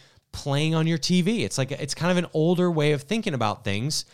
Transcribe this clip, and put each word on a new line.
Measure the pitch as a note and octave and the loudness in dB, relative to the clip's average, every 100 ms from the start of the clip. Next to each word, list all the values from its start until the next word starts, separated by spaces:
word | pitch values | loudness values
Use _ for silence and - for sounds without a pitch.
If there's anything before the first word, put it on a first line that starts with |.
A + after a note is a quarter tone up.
| - _ _ | -20 _ _
playing | - - C#3 D#3 | -10 -4 0 0
on | D#3+ D#3+ | 2 0
your | E3 | 0
T | - F3+ | 2 2
V. | F3 A3+ | 2 0
It's | G#2 - | -2 -2
like, | C3 | -4
it's | C#3 C#3 | -4 -6
kind | - E3 | -2 0
of | F3+ | 0
an | F3 | 0
older | D#3 D#3+ F3 F3+ | 0 2 2 2
way | D#3+ D3 | 2 2
of | D3 | 2
thinking | - A3+ G#3+ | -2 -4 -2
about | C3 A2+ G2+ | 0 0 -2
things, | - G2+ C3 D#3 - | -2 -2 -2 -4 -8